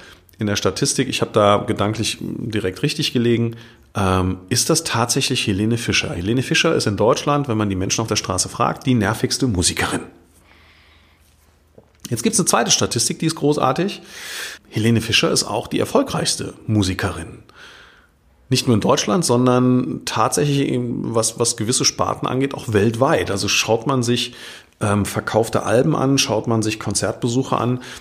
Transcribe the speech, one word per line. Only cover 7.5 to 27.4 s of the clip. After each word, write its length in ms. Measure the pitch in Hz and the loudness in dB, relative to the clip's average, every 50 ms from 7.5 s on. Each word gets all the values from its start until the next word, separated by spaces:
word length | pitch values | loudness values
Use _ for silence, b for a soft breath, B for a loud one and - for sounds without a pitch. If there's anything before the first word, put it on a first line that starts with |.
| 113 | 0
man 140 | 107 107 101 | 0 0 0
die 60 | 95 | 0
Menschen 260 | 92 92 101 - - 113 | -2 0 -2 -2 -2 -2
auf 60 | 110 | -2
der 80 | 107 | -2
Straße 320 | 104 - - 92 90 - - | -2 -2 -2 -2 -2 -2 -4
fragt, 380 | - - 127 139 - - - | -2 -2 0 0 0 -2 0
die 80 | 131 123 | 2 2
nervigste 520 | 120 101 98 110 - - 120 - - 139 | 4 2 2 0 0 -2 -2 -2 0 0
Musikerin. 560 | 127 101 87 85 - - - - - - - - - - - - _ b b b b b b b b b b b b b b b b b b b b b _ _ _ _ _ _ _ _ - _ _ _ _ - - | 0 2 2 0 0 0 0 -2 -2 -2 -4 -6 -8 -16 -20 -20 _ b b b b b b b b b b b b b b b b b b b b b _ _ _ _ _ _ _ _ -20 _ _ _ _ -8 -8
Jetzt 140 | 123 113 - | -6 -2 -2
gibt's 160 | 220 220 - | 0 0 2
eine 80 | 165 | 2
zweite 240 | - - 214 233 202 | 2 2 2 4 2
Statistik, 480 | - - 110 95 - 117 - - - - | 2 2 2 0 0 -2 -2 -2 -2 -2
die 80 | - | -2
ist 80 | 156 156 | -2 -2
großartig. 680 | - 151 143 147 143 131 127 131 - 175 202 - - B B B B B B B B B B B B - - | 0 0 2 2 2 2 0 2 0 -2 -2 -4 -8 B B B B B B B B B B B B -20 -8
Helene 320 | - 113 107 113 117 113 | -4 0 2 4 2 2
Fischer 300 | 113 - 107 - - - | 2 2 0 2 2 2
ist 140 | 156 - - | 2 0 0
auch 220 | - 104 113 - | -2 -4 -6 -4
die 140 | - - - | -4 -2 -2
erfolgreichste 760 | - - - - 277 269 - 160 165 - - - - - - - - | -2 2 2 2 2 2 -2 -4 -2 -2 -4 -4 -6 -10 -12 -12 -4
Musikerin. 720 | - 110 107 98 92 95 92 - 98 82 85 82 82 80 - - B B B B B B B B B B B B B B B _ _ _ _ _ _ | 0 2 2 2 2 0 -2 -2 -4 -4 -6 -10 -12 -14 -18 -20 B B B B B B B B B B B B B B B _ _ _ _ _ _
Nicht 200 | 131 127 - 135 | -2 0 2 2
nur 60 | 120 | 2
in 60 | 104 | 4
Deutschland, 440 | - - - - - - 202 190 165 | 4 4 2 2 2 0 0 0 2
sondern 800 | - 123 123 127 127 123 123 127 127 127 127 - - - - - | 2 2 4 4 4 4 4 4 4 2 2 0 -2 -6 -6 -8
tatsächlich, 720 | - - 113 110 127 - - 147 147 139 139 139 - 131 123 | -6 0 0 0 0 2 0 0 2 2 0 0 0 -2 -2
was, 640 | 123 120 - 98 - - 113 113 110 - - - | -2 -4 -4 -4 -4 -2 0 0 0 0 -2 -2
was 160 | 120 - - | -2 -2 -2
gewisse 280 | - 107 104 127 - - | -2 -2 -2 0 0 0
Sparten 440 | - - - - 98 107 - - - | 0 0 0 -2 -2 -2 -2 -4 -4
angeht, 260 | - 131 135 135 - | -2 -2 -2 -2 -4
auch 180 | - - - 107 | -8 -8 0 2
weltweit. 600 | 101 101 117 113 113 131 147 165 104 90 90 101 | 4 4 4 4 2 2 2 4 2 2 0 -2
Also 160 | 101 101 101 | -2 -2 0
schaut 400 | - - - - 110 117 - 151 | 0 0 2 2 0 0 2 0
man 160 | 135 127 120 | 0 0 2
sich, 300 | 117 123 117 - - B B B B B B B B B _ | 0 0 0 -2 -6 B B B B B B B B B _
ähm, 240 | - 104 101 104 98 | -2 0 2 2 0
verkaufte 600 | - - 110 - - - 110 117 - - 110 - | 0 -2 -6 -6 0 0 0 0 2 0 -2 0
Alben 320 | 95 107 120 139 160 151 | 2 2 4 4 2 2
an, 220 | - 131 135 139 135 | 2 2 2 2 2
schaut 280 | - - 107 110 113 | 2 0 0 -2 0
man 160 | 123 113 113 107 | 0 0 2 2
sich 160 | 110 107 - | 0 -2 -4
Konzertbesuche 800 | - 110 101 - - 95 117 - - 120 117 127 | -6 -4 -2 -2 -2 -2 -4 -2 -2 -2 0 0